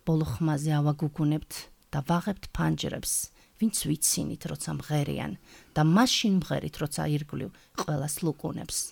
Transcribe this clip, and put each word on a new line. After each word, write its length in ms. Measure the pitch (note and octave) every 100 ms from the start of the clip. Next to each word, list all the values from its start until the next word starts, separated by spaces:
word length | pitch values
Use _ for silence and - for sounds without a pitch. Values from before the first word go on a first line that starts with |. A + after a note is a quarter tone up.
ბოლო 260 | - D#3+ D#3
ხმაზე 440 | - D#3+ D3 D3+
ავაგუგუნებთ 800 | D3+ D3 D3 D3+ - D3+ D3+ - - - - _
და 140 | C#3+
ვაღებთ 440 | C3+ E3+ G#3 F#3+ -
ფანჯრებს. 880 | - D#3+ D#3 - - - - - _ _ _
ვინც 200 | A3 -
ვიცინით, 640 | D3 D#3+ - - D3+ D#3+
როცა 280 | D#3+ D3+ -
მღერიან 580 | D3 - D3+ C#3+ C#3 - F#3+ - - -
და 120 | -
მაშინ 500 | D#3 F#3 B3+ - G#3+ F#3+
მღერით, 400 | D3+ C#3+ D3+ -
როცა 260 | D3+ - D3+
ირგვლივ 440 | D3 D3 C#3+ F#3 - _
ყველას 420 | - - D3 D3 -
ლუკუნებს. 600 | E3 D3 E3+ D#3 - - -